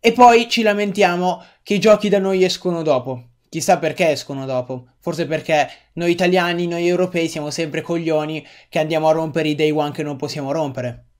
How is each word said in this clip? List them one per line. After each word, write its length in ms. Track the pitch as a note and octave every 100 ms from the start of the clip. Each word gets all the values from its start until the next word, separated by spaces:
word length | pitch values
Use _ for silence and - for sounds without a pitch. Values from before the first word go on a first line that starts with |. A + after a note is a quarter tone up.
E 100 | A3+
poi 360 | A#3 B3 A#3 A#3
ci 140 | -
lamentiamo 800 | A3 G#3 G#3 G3 F#3 F3 F3+ F3 - _
che 140 | - G3+
i 40 |
giochi 300 | G#3+ G#3 G#3
da 80 | G3
noi 260 | F#3+ F#3+
escono 380 | F3+ - F3+ E3+
dopo. 520 | D#3 C3 B2 B2+ - _ _
Chissà 300 | E3 D#3+ F3+
perché 320 | D#3+ C#3 E3+
escono 380 | C#3+ - C#3 C3+
dopo. 400 | C3 B2 B2+ - _
Forse 280 | - E3+ D3+
perché 420 | D#3 D3+ D#3 C3+ - _
noi 160 | - F3
italiani, 560 | F3 F3+ F3+ F3 F3 F3
noi 220 | E3+ F3
europei 420 | F3 F3+ F3 E3
siamo 220 | D#3+ D3
sempre 300 | D3 D#3+ D#3
coglioni 640 | D#3 E3+ D#3+ D#3 D3+ D#3 - - _
che 120 | E3
andiamo 280 | D#3 D#3+ D#3
a 40 |
rompere 380 | D#3+ D#3+ E3 D#3
i 60 | D3
day 140 | D#3
one 220 | D3+ D3
che 100 | C#3+
non 140 | D3+ C#3
possiamo 340 | C#3+ D3+ C#3
rompere. 580 | D#3 D3 C3 B2 A#2+ _